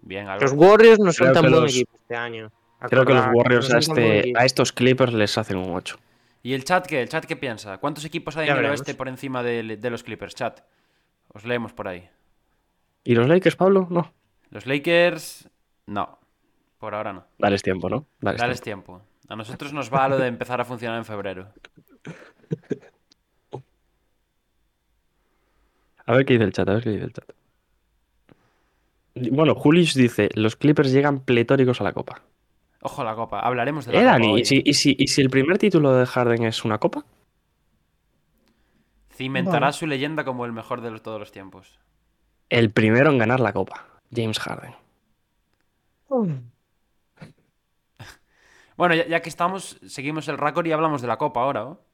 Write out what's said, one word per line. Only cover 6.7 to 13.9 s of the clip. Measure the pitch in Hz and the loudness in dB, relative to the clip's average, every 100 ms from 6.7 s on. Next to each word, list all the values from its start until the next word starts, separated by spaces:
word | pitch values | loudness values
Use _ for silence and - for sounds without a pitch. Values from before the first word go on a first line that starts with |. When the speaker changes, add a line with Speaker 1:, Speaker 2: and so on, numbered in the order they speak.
| 180 180 | -2 -2
Speaker 1:
qué? | 151 | -6
¿El | 117 | -4
chat | 156 156 | -8 -8
qué | 160 | -10
piensa? | 135 107 107 95 | -8 -10 -12 -10
¿Cuántos | 143 147 156 | -8 -8 -10
equipos | 165 151 135 | -10 -10 -6
hay | 151 | -2
Speaker 2:
Ya | |
Speaker 1:
en | 139 | 0
el | |
Speaker 2:
veremos. | 123 143 | 0 -4
Speaker 1:
oeste | 143 139 | -8 -10
por | 131 | -10
encima | 127 139 127 | -10 -8 -4
de, | 120 117 110 107 | -4 -4 -6 -8
de | 120 | -8
los | 117 | -8
Clippers, | - 107 95 - | -10 -14 -14 -8
chat? | 117 - _ _ _ _ _ _ _ | -8 -10 _ _ _ _ _ _ _
Os | 104 113 | -16 -6
leemos | 120 113 | -6 -6
por | - 101 | -10 -10
ahí. | 90 92 _ _ _ _ _ _ _ _ _ | -12 -16 _ _ _ _ _ _ _ _ _
Speaker 3:
¿Y | - 117 | 0 2
los | 123 | 4
Lakers, | 175 180 - | 4 2 2
Pablo? | 185 196 | 2 2
No. | 180 | 0